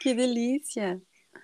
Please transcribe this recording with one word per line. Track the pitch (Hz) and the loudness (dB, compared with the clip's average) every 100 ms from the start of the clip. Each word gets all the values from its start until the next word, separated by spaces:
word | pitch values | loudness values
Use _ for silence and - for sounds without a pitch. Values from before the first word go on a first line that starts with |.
Que | 269 | 0
delícia. | 240 254 233 233 269 - - 202 185 - _ _ - | 2 2 2 0 0 -2 -4 -2 -2 -8 _ _ -6